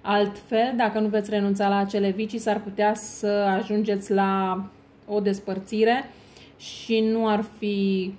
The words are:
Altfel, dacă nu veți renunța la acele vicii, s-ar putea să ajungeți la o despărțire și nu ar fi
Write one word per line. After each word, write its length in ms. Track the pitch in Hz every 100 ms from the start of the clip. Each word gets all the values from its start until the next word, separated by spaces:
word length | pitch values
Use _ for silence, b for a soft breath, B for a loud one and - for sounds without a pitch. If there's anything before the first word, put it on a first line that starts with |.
Altfel, 720 | - 208 202 202 - 220 240 240
dacă 220 | 226 214
nu 100 | 214
veți 220 | 214 208
renunța 380 | 208 202 196 202
la 80 | 202
acele 340 | 196 208 196
vicii, 280 | 190 220 226
s-ar 220 | 226 202
putea 340 | 208 196 208
să 320 | 214 - - 208
ajungeți 840 | 208 202 190 196 208 220 202 202
la 520 | 196 196 190 190 185 196 - - - -
o 140 | 208
despărțire 920 | 196 196 - 190 196 214 220 247 269 B B B B B
și 440 | - - - 226
nu 280 | 220 226 220
ar 160 | 208 214 -
fi 540 | 208 202 196 190 185